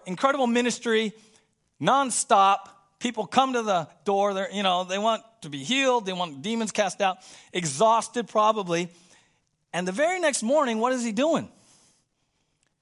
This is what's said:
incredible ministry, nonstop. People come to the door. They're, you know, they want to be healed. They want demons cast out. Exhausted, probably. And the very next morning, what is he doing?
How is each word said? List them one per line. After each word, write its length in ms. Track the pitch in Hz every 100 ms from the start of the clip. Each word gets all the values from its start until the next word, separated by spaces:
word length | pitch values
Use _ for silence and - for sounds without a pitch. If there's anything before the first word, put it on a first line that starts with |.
| 185
incredible 400 | 180 269 285 240
ministry, 680 | 240 247 226 233 220 220 - _ _ _ _ _ _
nonstop. 880 | 156 269 262 - - 208 196 196 - - _ _
People 260 | 247 226 196
come 280 | 247 269
to 80 | 247
the 260 | 220 180 147 _
door. 300 | 202 196 202
They're, 160 | 190 190
you 100 | 190
know, 220 | 196 180
they 140 | 180 190
want 240 | 220 220 - _
to 80 | 156
be 140 | 139
healed. 420 | 135 262 269 240 185
They 60 |
want 300 | 180 175 139
demons 280 | 185 226 220
cast 300 | - 196 -
out. 180 | 196 185 - - -
Exhausted, 760 | 185 165 135 220 226 - 240 202
probably. 600 | 214 214 220 180 170 175 - _ _ _ _ _ _ _
And 140 | 165 185
the 60 |
very 280 | 196 320 370
next 220 | 311 240
morning, 340 | 214 302 254 220
what 140 | 247
is 100 | 262
he 80 | 233
doing? 400 | 208 311 254 - - _ _ _ _ _ _ _ _ _ _ _ _